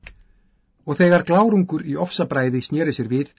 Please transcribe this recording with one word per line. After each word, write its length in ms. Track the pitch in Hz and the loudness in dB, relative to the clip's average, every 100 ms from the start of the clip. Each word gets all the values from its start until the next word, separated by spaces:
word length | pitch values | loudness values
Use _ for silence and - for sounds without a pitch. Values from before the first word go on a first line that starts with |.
| - - _ _ _ _ _ _ - | -20 -20 _ _ _ _ _ _ -8
Og 120 | 143 | 2
þegar 240 | 180 175 165 | 4 4 4
Glárungur 600 | 180 226 208 185 156 160 | 2 4 2 0 -4 -6
í 80 | 147 | -6
ofsabræði 640 | 180 - 151 139 127 127 | -6 -4 -2 0 0 -2
sneri 300 | - 147 156 | -4 -2 -2
sér 140 | 131 113 | -4 -4
við 240 | 127 143 | -4 -4